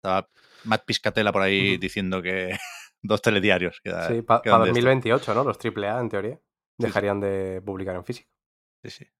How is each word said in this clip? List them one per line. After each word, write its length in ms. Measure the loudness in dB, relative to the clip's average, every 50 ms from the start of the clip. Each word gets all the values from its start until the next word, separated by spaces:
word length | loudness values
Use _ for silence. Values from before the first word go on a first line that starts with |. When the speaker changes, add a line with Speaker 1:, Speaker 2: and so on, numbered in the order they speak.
| 0
Speaker 1:
Estaba 260 | 0 0 0 -2 _ _ _ _ _ _ -16 -2
Matt 200 | -2 -2 -2 0
Piscatella 460 | -4 -6 -2 -2 -2 0 2 0 2
por 100 | 2 2
ahí 300 | 2 2 2 2 2 2 0
Speaker 2:
Ujú. 60 | 0
Speaker 1:
diciendo 400 | -2 -6 -4 -4 -4 -4 -4 -4
que 340 | -4 -4 -4 -4 -4 -6 -8 -8 -10 -14 -16 -18
<laughs> 220 | -20 _ _ _
dos 200 | -2 0 0 2 2
telediarios 560 | 2 2 4 4 4 4 4 2 -2 -6 -8 _
queda-, 240 | -8 -6 -4 -2 -2
Speaker 3:
Sí, 140 | -2 -4
pa-, 200 | 2 2 2 2 4
Speaker 1:
quedan 160 | 4 6 6
Speaker 3:
pa 60 | 6
Speaker 1:
de 40 | 6
esto. 40 | 4
Speaker 3:
dos 0 |
mil 100 | 4 4
veintiocho, 480 | 4 2 2 2 2 0 0 0 0 0
¿no? 100 | 0 0
Los 140 | 0 -2 -4
triple 300 | -4 -6 -4 -4 -4 -4
A, 120 | -2 -2
en 100 | -4 -4
teoría, 260 | -4 -4 -4 -6 -10
Speaker 1:
Sí, 60 | -12 _ _ _ _ _ _ _ _
sí. 40 | -4
Speaker 3:
dejarían 340 | 0 0 0 0 0 0 0
de 380 | 0 -2 -2 -2 -4 -6 -6 -8 -8
publicar 300 | -8 -8 -6 -6 -6 -6
en 100 | -8 -8
físico. 240 | -10 -12 -12 _ _ _ _ _ _ _ _ _ _ _ _ _
Speaker 1:
Sí, 80 | -20
sí. 160 | -20 -20 -20 _ _ _